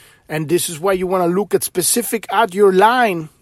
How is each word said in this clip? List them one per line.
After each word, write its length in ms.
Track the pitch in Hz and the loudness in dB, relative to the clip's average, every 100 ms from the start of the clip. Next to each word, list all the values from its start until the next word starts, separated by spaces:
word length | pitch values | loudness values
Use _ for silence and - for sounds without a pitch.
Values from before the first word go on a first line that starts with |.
| - _ - | -20 _ -10
And 200 | 156 151 | -8 -2
this 200 | 175 - | -2 -4
is 100 | 160 | -4
why 140 | 190 | -2
you 140 | 190 185 | -2 -2
wanna 220 | 185 175 | -2 0
look 260 | 180 202 | -2 0
at 100 | 190 | -2
specific 600 | - - - 240 - 226 - | -2 -4 -2 -2 -2 -6 -2
at 220 | 196 226 | 0 0
your 200 | 180 202 | 4 4
line 580 | 185 214 254 233 170 156 _ | 6 4 4 0 -2 -8 _